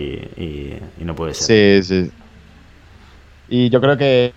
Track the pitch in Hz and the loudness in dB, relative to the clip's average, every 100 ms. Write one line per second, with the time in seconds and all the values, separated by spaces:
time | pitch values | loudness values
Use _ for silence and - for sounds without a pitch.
0 | 71 - - - 85 73 71 78 - - | -6 -10 -14 -12 -12 -10 -12 -14 -16 -12
1 | 85 80 80 71 - 110 101 101 90 95 | -10 -8 -8 -6 2 4 6 4 2 -2
2 | 87 - - - - - - - _ - | -2 -8 -20 -20 -20 -20 -20 -20 _ -20
3 | - - - - - 123 123 123 135 139 | -20 -20 -20 -20 -4 0 2 2 2 2
4 | 139 127 123 | 2 2 0